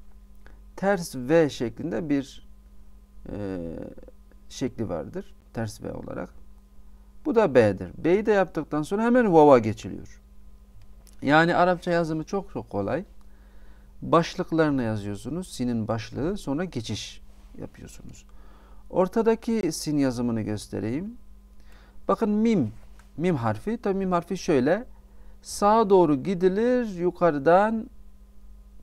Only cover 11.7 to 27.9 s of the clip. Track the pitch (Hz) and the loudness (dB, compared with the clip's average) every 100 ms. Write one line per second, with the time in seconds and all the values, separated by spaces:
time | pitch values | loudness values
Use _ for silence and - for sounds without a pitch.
11.7 | 175 180 170 165 160 156 196 185 - 107 | 2 0 0 0 -4 -4 -6 -6 -10 -8
12.7 | 101 98 135 208 - - - - - - | -4 -2 -4 -6 -16 -20 -20 -20 -20 -20
13.7 | - - - 127 151 165 - 180 160 156 | -20 -20 -14 2 2 2 -2 -2 2 2
14.7 | 139 117 107 101 101 - 165 185 - 123 | 2 0 -2 -4 -8 -8 -8 -8 -6 -4
15.7 | 117 104 113 - 113 147 202 - 139 180 | -2 -2 -4 -6 -6 -4 -4 -4 -4 -4
16.7 | 131 110 104 - - - - - - 104 | -8 -8 -8 -10 -16 -18 -20 -20 -16 -16
17.7 | - - - - - - - - - - | -16 -18 -18 -18 -18 -20 -20 -20 -20 -20
18.7 | - - - 185 233 226 226 - 226 180 | -20 -6 0 0 2 2 0 0 -2 -2
19.7 | 160 - 151 135 120 120 113 104 104 - | -4 -2 0 0 0 -2 -2 -2 -6 -6
20.7 | 101 104 131 202 240 - - - - - | -6 -4 -4 -8 -12 -18 -20 -20 -20 -20
21.7 | - - - - 196 214 208 226 214 113 | -20 -20 -8 -2 0 0 2 2 2 0
22.7 | - - - - - 175 151 117 104 - | -4 -18 -20 -16 -4 0 0 0 -2 -4
23.7 | 226 208 190 190 175 170 185 - 143 127 | -4 -2 -2 0 0 -2 -4 0 2 4
24.7 | 190 254 - - - - - - - 208 | 0 -4 -18 -20 -20 -20 -20 -12 0 4
25.7 | 220 214 190 165 143 147 190 185 190 233 | 4 6 6 6 2 -2 0 2 2 2
26.7 | 247 226 180 180 175 175 147 139 180 208 | 0 -2 -2 -2 2 2 2 6 6 6
27.7 | 226 - | 0 -6